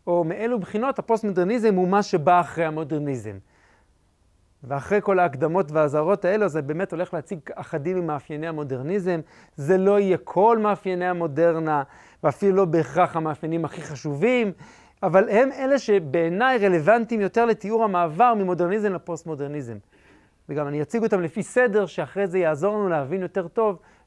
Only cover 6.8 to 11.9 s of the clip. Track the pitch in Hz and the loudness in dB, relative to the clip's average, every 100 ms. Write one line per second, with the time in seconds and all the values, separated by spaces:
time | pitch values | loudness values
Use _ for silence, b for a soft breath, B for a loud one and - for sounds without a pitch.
6.8 | 190 165 180 165 - 170 - - 151 160 | -6 -6 -6 -8 -8 -12 -12 -14 -8 -6
7.8 | 143 185 165 147 - 151 160 156 143 131 | -4 -4 -4 -6 -8 -8 -8 -6 -6 -6
8.8 | 139 202 180 170 b b b - 143 185 | -4 -4 -2 -4 b b b -6 2 4
9.8 | 190 202 196 175 - 175 214 233 208 190 | 4 4 4 0 0 4 4 4 2 -2
10.8 | 190 180 180 175 165 139 170 160 160 147 | -2 -2 -2 -2 -2 2 2 2 0 -2
11.8 | 139 | -2